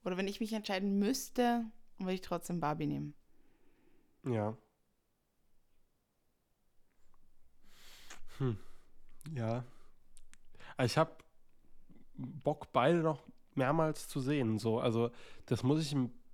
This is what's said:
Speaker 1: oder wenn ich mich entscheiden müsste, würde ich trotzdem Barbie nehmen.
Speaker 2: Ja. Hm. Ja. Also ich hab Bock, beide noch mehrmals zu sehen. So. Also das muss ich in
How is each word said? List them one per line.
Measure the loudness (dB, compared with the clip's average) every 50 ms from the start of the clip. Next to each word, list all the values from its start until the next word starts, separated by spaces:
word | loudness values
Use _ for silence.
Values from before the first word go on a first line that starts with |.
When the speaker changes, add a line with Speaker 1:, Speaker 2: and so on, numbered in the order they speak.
| _
Speaker 1:
oder | -2 0 0
wenn | 0 -2
ich | -2 -2
mich | -4 -2 -2
entscheiden | -4 -2 -2 -2 0 2 2 4 4
müsste, | 4 4 2 0 -2 -4 0 2 4 4 4 2 0 -4 -8 -16 -20 -20 -10 -6
würde | -2 -2 -2
ich | -2
trotzdem | -2 -4 -4 -4 -2 -2 -2 0
Barbie | 0 0 0 0 0 -2
nehmen. | -2 -2 -4 -6 -8 -14 -20 _ -20 -20 -20 -20 -20 _ -20 -20 -20 _ _ -20 -20 -20 _ _ _ _ _
Speaker 2:
Ja. | 0 0 2 2 0 -2 -6 _ _ _ _ _ _ _ _ _ _ _ _ _ _ _ _ _ _ -20 -20 _ _ _ _ _ _ _ _ _ _ _ _ _ _ _ _ _ _ _ _ _ _ _ -20 -20 _ _ _ -20 -20 -20 -20 -20 -20 -20 -20 -20 -20 -20 -20 -18 -18 -18 -16 -16 -16 -16 -14 -14 -12 -8 -6 -6 -6 -2 0
Hm. | 2 2 2 0 -6 -10 -12 -14 -16 -18 -18 -16 -16 -14 -14 -12 -10 -6 -4
Ja. | -2 0 0 0 -2 -2 -8 -14 -18 -18 -18 -20 -20 -20 -16 -14 -14 -14 -14 -16 -16 -16 -16 -14 -14 -14 -14 0 2
Also | 4 4
ich | 6 6
hab | 4 4 2 -16 -20 -20 _ -20 -20 -20 -20 -20 -20 -18 -16 -16 -16 -16 -18 -18 -18 -16 -10 -8
Bock, | -8 -8 -8 -2 0 0 0 0 -6 2 4
beide | 6 6 8 6 6
noch | 4 2 0 0 -6 -16 -20 -20 -20 -6 0
mehrmals | 2 4 4 6 4 4 4 2 -2 -6 -4
zu | -2 -2
sehen. | 0 2 2 2 4 2 2 2
So. | 2 2 2 4
Also | 4 2 4 4 2 0 -2 -6 -14 -14 -14 -14 -2
das | -2 -2 2 4
muss | 4 4 4
ich | 2 2 2
in | 0 0 0 -2 -10 -18 -20